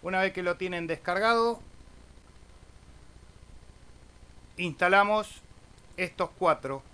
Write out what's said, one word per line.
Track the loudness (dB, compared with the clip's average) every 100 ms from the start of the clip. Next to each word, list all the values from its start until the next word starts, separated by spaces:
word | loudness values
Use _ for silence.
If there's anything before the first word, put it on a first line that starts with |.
Una | -2 0
vez | 0
que | 0
lo | -4 -2
tienen | -4 -6 -6
descargado, | -6 -4 0 2 2 2 -2 -12 -20 -20 -20 -20 -20 -20 -20 -20 -20 -20 -20 -20 -20 -20 -20 -20 -20 -20 -20 -20 -20 -20 -20 -20 -20 -20 -20 -20 -6
instalamos | -6 0 4 6 6 2 -2 -12 -20 -20 -20 -20 -20 -8
estos | -8 -4 -6 0
cuatro. | 0 2 -2 -10 -12